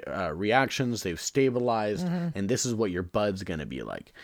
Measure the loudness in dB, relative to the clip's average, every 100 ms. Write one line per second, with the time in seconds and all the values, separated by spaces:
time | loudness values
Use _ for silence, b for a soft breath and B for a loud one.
0 | -4 -4 -4 0 4 4 4 2 0 -2
1 | -2 -4 -2 2 2 2 2 2 0 0
2 | -2 -2 -2 -2 0 0 0 2 2 0
3 | 0 2 2 0 -4 -4 -4 -6 -6 -8
4 | -12 B